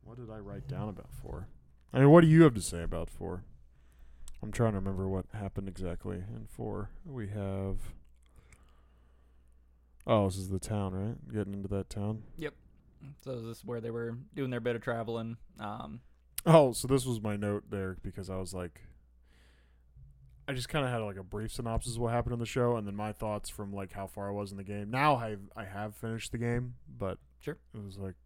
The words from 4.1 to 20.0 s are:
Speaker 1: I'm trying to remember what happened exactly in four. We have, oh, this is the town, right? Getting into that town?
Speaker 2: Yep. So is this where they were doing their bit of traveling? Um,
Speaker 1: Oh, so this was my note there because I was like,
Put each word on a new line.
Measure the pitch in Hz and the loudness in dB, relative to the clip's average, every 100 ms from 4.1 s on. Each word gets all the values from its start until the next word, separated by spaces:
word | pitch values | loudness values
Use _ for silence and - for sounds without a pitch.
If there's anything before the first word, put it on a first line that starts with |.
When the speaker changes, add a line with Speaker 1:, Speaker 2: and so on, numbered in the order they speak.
| - - - | -14 -12 -10
Speaker 1:
I'm | 110 | -8
trying | 104 117 | 2 2
to | 101 | 2
remember | 98 95 95 | -2 -2 -2
what | 95 92 | -2 -4
happened | 107 98 - 98 | -8 -6 -6 -8
exactly | 87 92 87 95 92 | -6 -6 -6 -6 -8
in | 95 113 110 | -8 -10 -12
four. | - 117 101 104 - | -10 -6 -6 -8 -10
We | 180 131 104 | -12 -8 -6
have, | 104 98 98 98 95 - - - - - - - - - - - - - - - - - - - - _ - - | -4 -4 -2 -2 -4 -6 -10 -20 -20 -20 -20 -20 -20 -20 -20 -20 -20 -20 -20 -20 -20 -20 -20 -20 -20 _ -14 2
oh, | 113 98 | 4 4
this | 92 | 0
is | 92 | -4
the | 95 | -4
town, | - 104 98 | -2 -2 -2
right? | 95 101 117 - | -4 -6 -8 -6
Getting | 107 98 | -4 -4
into | 101 98 | -6 -4
that | 98 95 | -4 -4
town? | - 104 110 - - | -6 -4 -4 -8 -10
Speaker 2:
Yep. | 151 - - - - - 139 143 | -10 -10 -20 -20 -20 -20 -20 -16
So | - | -10
is | 127 | -8
this | 113 113 | -8 -12
where | 202 120 | -8 -8
they | 117 | -6
were | 117 117 120 131 | -6 -6 -8 -10
doing | - 131 | -6 -4
their | 123 | -2
bit | 117 117 | 0 -2
of | |
traveling? | 110 117 113 117 113 117 - - | -2 -4 -2 -4 -6 -10 -14 -12
Um, | 107 104 - 139 - - _ - - | -10 -8 -10 -12 -16 -20 _ -2 10
Speaker 1:
Oh, | 160 139 | 10 10
so | 117 123 | 4 2
this | 135 | 2
was | 127 113 | 2 -2
my | 107 104 | -2 -2
note | 104 104 - | 0 -2 -4
there | 101 95 90 | -6 -4 -6
because | 101 92 90 | -10 -10 -8
I | 92 | -6
was | 92 | -6
like, | 92 87 - - - - - - - - - _ _ - - | -6 -8 -10 -20 -20 -20 -20 -20 -20 -20 -20 _ _ -20 -20